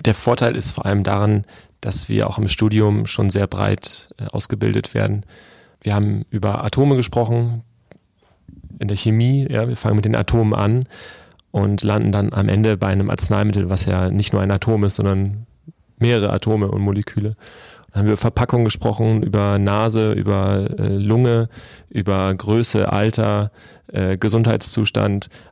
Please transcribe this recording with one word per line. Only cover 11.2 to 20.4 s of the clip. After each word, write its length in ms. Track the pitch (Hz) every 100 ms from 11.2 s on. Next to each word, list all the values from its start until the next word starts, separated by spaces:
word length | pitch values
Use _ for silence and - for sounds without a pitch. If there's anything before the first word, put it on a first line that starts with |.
| - _ _
und 300 | - 101 101
landen 300 | 104 104 107
dann 200 | 101 104
am 160 | 107 101
Ende 280 | 98 107 101
bei 120 | 101
einem 200 | 98 101
Arzneimittel, 600 | - - 104 104 101 92
was 160 | 95 -
ja 240 | 92 92
nicht 220 | 98 101
nur 100 | 98
ein 80 | 95
Atom 340 | 98 - 110
ist, 120 | 101 -
sondern 500 | 101 95 98 104 113 _ - - _ _
mehrere 340 | 117 120 101
Atome 360 | 95 - 110 101
und 140 | 101
Moleküle. 540 | 101 101 104 - 107 110 - - - - - 98
Dann 40 |
haben 60 | 104
wir 60 |
über 80 | 104
Verpackung 440 | 120 - 123 123
gesprochen, 580 | 113 - 110 107 110 110
über 360 | 104 101 101 101
Nase, 540 | 101 101 113 110 110
über, 560 | 104 98 98